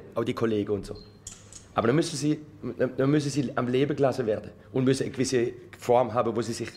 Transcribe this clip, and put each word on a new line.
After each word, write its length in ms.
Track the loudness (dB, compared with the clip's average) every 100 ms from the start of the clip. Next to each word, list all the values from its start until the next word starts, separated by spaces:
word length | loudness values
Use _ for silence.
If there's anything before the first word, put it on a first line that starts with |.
| -4
auch 100 | -4
die 100 | -2
Kollegen 380 | 0 0 0 0
und 120 | -2
so. 120 | -4 -12 -16 -20 -20 -20 -20 -20 -6 0
Aber 100 | 4
dann 100 | 4
müssen 200 | 2 0
sie, 280 | -2 -2 -6 -12 -8 -2
dann, 180 | -2 2
dann 140 | 2
müssen 200 | 2 2
sie 260 | -2 -2 0
am 100 | 0
Leben 300 | 2 2 2
gelassen 300 | 2 2 0
werden 240 | -2 -4 -14 -8
und 120 | 0
müssen 200 | 2 2
eine 80 | 0
gewisse 400 | -2 0 2 0 -2 -14 -6
Form 340 | 2 4 4
haben, 240 | 0 0 0
wo 60 |
sie 100 | -2
sich 160 | -4 -8